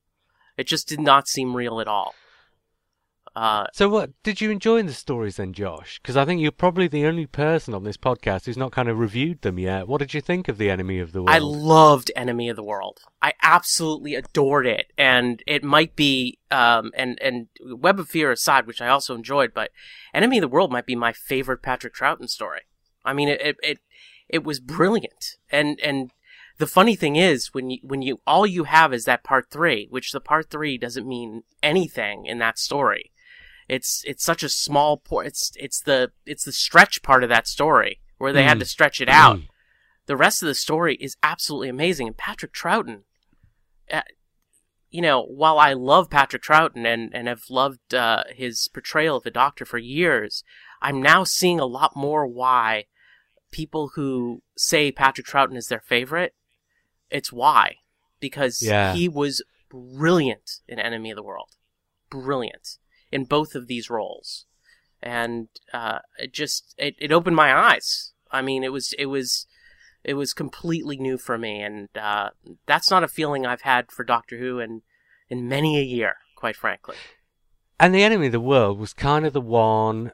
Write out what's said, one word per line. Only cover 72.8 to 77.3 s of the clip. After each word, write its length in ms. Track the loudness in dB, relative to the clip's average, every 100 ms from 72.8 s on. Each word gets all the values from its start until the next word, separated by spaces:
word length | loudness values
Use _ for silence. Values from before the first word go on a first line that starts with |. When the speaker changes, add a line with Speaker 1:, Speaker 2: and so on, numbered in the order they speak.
| 2
Speaker 1:
not 120 | 0
a 40 | 0
feeling 380 | -4 -6 -4 -4
I've 160 | -4
had 280 | 0 0 -2
for 140 | -10
Doctor 320 | -2 -2 -4 -10
Who 200 | -8 -8
in, 240 | -8 -12 _ _ _ _ -12
in 180 | -8 -4
many 300 | -2 0 0
a 40 |
year, 340 | -2 -2 -4 -4 _ _
quite 200 | -8 -4
frankly. 400 | -6 -6 -12 -18 -18 _ _